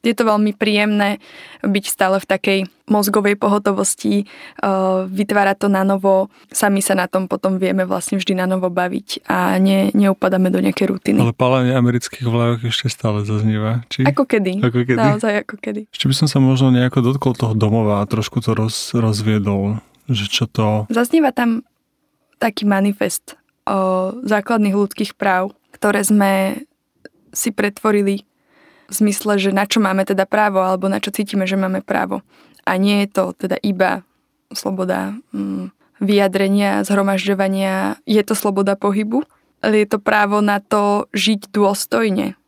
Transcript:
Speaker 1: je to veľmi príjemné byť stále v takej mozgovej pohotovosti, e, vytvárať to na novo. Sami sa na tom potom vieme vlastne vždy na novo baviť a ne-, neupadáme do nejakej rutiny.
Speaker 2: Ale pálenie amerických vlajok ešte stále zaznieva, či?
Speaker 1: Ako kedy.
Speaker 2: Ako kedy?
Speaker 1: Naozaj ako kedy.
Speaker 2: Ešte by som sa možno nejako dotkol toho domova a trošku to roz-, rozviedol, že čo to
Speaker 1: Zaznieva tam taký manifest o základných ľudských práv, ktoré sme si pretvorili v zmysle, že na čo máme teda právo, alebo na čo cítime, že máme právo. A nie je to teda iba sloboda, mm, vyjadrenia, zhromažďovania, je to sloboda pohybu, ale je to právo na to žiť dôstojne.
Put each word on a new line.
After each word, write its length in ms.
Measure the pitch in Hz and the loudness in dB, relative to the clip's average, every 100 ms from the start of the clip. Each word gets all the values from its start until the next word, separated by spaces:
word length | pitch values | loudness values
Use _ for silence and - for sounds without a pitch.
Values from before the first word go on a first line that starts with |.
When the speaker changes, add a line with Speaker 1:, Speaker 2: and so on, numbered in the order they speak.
| 233 | 0
Speaker 1:
je 80 | |
to 80 | 226 | 2
veľmi 320 | 226 208 214 | 2 4 2
príjemné 640 | 202 214 208 208 208 202 202 - - - - 208 | 0 0 2 2 2 0 -2 -10 -20 -20 -6 -2
byť 180 | 196 - | -2 -4
stále 320 | - 190 190 | 0 2 0
v 40 | - | 0
takej 320 | 190 - 190 190 _ - | -2 0 0 -2 _ 0
mozgovej 480 | 208 202 208 202 | 0 2 0 0
pohotovosti, 920 | 202 208 208 208 196 196 - 214 202 | 0 0 2 0 -2 -2 -2 -2 -2
e, 0 | 202 - - - 202 190 190 185 190 | -2 -14 -20 -6 -2 0 0 0 -2
vytvárať 560 | 190 202 208 196 196 202 | -4 0 2 2 2 0
to 20 | |
na 140 | 190 | 2
novo. 480 | 190 196 196 190 196 _ _ | 2 2 2 2 0 _ _
Sami 240 | - 208 196 | -2 0 0
sa 140 | - | 0
na 160 | 190 185 | -2 0
tom 160 | 190 185 | -2 -4
potom 320 | 196 190 190 | -4 -2 0
vieme 240 | 185 190 | 0 0
vlastne 340 | 185 190 - 196 | -2 -4 -2 -4
vždy 220 | 185 185 | -2 -2
na 80 | 185 | 0
novo 240 | 185 185 | -2 -2
baviť 560 | 175 180 185 - - - | -2 -2 -4 -8 -12 -2
a 320 | 185 185 190 | 0 2 2
ne-, 320 | 190 190 196 | 4 4 2
neupadáme 640 | 208 202 190 190 190 185 | 2 2 2 0 2 2
do 80 | 185 | 2
nejakej 240 | 190 180 190 | 0 0 -2
rutiny. 320 | 190 - - | -2 0 2
Speaker 2:
Ale 160 | 120 | 2
pálenie 400 | - 127 131 123 | 2 2 4 2
amerických 500 | 127 120 120 - - | 2 2 0 -4 -6
vlajok 460 | 120 117 117 117 117 | -2 0 0 0 -2
ešte 180 | - 127 | -4 -4
stále 320 | - 110 104 104 | -2 -2 -2 -2
zaznieva, 560 | 107 107 107 107 120 - | 0 0 0 -2 -4 -6
či? 160 | - 131 | -2 0
Speaker 1:
Ako 160 | 143 | 0
kedy. 400 | 269 220 190 190 | 0 0 0 0
Speaker 2:
Ako 240 | 214 120 123 | 0 0 0
kedy? 160 | - | 2
Speaker 1:
Naozaj 320 | 220 214 220 208 | 2 2 0 -2
ako 120 | - 214 | -4 -10
kedy. 320 | - 214 214 | -8 -8 -10
Speaker 2:
Ešte 160 | - 135 | -4 0
by 80 | |
som 140 | 135 151 | 2 2
sa 80 | 139 | 4
možno 320 | 131 131 135 | 4 4 4
nejako 340 | 123 123 135 | 4 2 2
dotkol 300 | 120 139 131 | 0 0 -2
toho 240 | 120 113 110 | 0 -2 0
domova 420 | 107 113 107 101 | 2 2 2 0
a 80 | 101 | -2
trošku 300 | 113 104 120 | -4 -4 -4
to 160 | 113 | -2
roz-, 400 | 107 110 - - | -2 -2 -4 -4
rozviedol, 880 | 120 113 104 107 107 101 101 101 110 _ _ - | 0 0 0 0 0 0 -2 -2 -4 _ _ -6
že 240 | 117 101 | -4 -4
čo 160 | - 156 | -4 -4
to 400 | - 107 107 104 | 0 0 0 -2
Speaker 1:
Zaznieva 460 | 226 240 330 294 | -2 2 2 2
tam 320 | 247 240 226 - _ _ _ _ _ _ _ | 0 -2 -2 -8 _ _ _ _ _ _ _
taký 260 | 226 208 | -4 0
manifest 680 | 208 196 202 202 202 - - - _ _ - | 0 2 2 0 -4 -4 -12 -20 _ _ -4
o 480 | 196 190 185 185 226 | -2 0 -2 -4 -6
základných 500 | 247 214 - 226 208 | -2 -2 0 0 2
ľudských 460 | 196 202 - 208 - | 2 -2 -2 -8 -2
práv, 400 | 196 185 190 - _ | 0 0 -2 -8 _
ktoré 320 | - 208 202 196 | -2 0 0 2
sme 560 | 208 196 196 190 - - _ _ _ - _ _ | 4 4 2 0 -4 -12 _ _ _ -20 _ _
si 160 | - 240 | -6 -4
pretvorili 720 | 202 202 202 220 208 196 202 _ _ _ _ _ _ _ | -2 -4 -2 0 2 0 -2 _ _ _ _ _ _ _
v 40 | |
zmysle, 420 | 196 214 202 214 202 | 0 0 0 -2 0
že 140 | 196 | 2
na 160 | 196 202 | 0 0
čo 160 | 226 | 0
máme 220 | 196 190 190 | 0 0 0
teda 180 | 196 | -2
právo, 400 | 196 214 208 190 | 0 2 2 2
alebo 240 | 185 185 190 | 0 0 -2
na 140 | 202 | -4
čo 100 | 202 | -4
cítime, 320 | 202 202 202 | -6 -4 -2
že 160 | 185 196 | -2 -2
máme 240 | 190 190 | -2 -4
právo. 400 | - 190 190 196 _ _ _ _ | -2 -2 -2 -6 _ _ _ _
A 160 | - 185 | -4 0
nie 240 | 202 202 | 2 2
je 40 | 202 | 0
to 140 | 196 185 180 | -2 -2 -4
teda 240 | 190 185 | -6 -4
iba 460 | 208 185 185 190 - _ _ _ _ | -4 0 0 -2 -8 _ _ _ _
sloboda, 580 | - - 185 185 190 196 214 _ | -10 -8 -6 -4 -4 -4 -10 _
mm, 400 | 208 196 190 185 _ _ _ | -8 -6 -6 -10 _ _ _
vyjadrenia, 840 | 202 202 196 196 196 202 202 202 196 | 0 2 2 0 0 2 2 -2 0
zhromažďovania, 1120 | 202 196 196 190 196 196 190 190 190 196 214 - | 0 2 0 -2 0 0 0 -2 -2 -4 -6 0
je 160 | 214 | 0
to 80 | 208 | 2
sloboda 460 | 208 208 196 196 196 | -2 -2 0 0 0
pohybu, 480 | 202 202 214 240 311 _ _ _ | -2 -2 -2 -4 -4 _ _ _
ale 240 | 220 214 | 0 0
je 40 | 208 | 0
to 60 | 214 | -2
právo 400 | 208 214 202 208 | 0 2 2 2
na 220 | 208 202 | 2 0
to 480 | _ 208 208 202 - | _ 0 2 0 -2
žiť 400 | 208 202 208 - | -4 -2 -2 -4
dôstojne. 840 | 208 196 202 - 226 226 190 202 190 | 0 0 0 -2 -2 0 0 -4 -8